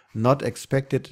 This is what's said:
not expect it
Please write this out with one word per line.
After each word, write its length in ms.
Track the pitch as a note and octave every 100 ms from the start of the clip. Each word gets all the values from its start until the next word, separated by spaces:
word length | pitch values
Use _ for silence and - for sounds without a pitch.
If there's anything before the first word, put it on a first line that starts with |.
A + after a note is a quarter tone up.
| _
not 280 | A2 A#2 C#3
expect 520 | - - - C3+ C3+
it 180 | C3 C#3